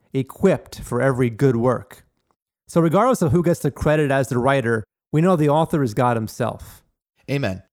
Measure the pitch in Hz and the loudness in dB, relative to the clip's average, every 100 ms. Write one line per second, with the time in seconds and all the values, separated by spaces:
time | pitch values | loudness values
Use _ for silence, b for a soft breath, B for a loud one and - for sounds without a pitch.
0 | _ 135 127 - 190 139 - - - 120 | _ -6 -6 0 0 0 -4 -16 -8 -2
1 | 135 123 123 110 139 117 127 117 - - | 0 0 -2 2 0 2 0 -2 -6 -20
2 | _ _ _ _ _ _ _ 170 165 180 | _ _ _ _ _ _ _ 0 2 2
3 | 247 247 160 160 170 165 147 - 151 156 | 2 2 2 2 2 0 -2 -2 0 0
4 | 147 135 131 120 127 139 117 113 101 _ | 2 0 0 0 0 0 0 -2 -4 _
5 | _ 147 180 175 151 151 165 165 131 110 | _ 0 2 2 2 2 0 0 -2 0
6 | 123 117 110 - 113 104 - - _ _ | 0 0 -4 -6 -6 -6 -14 -20 _ _
7 | _ _ - 139 120 92 - | _ _ -8 -4 -4 -6 -14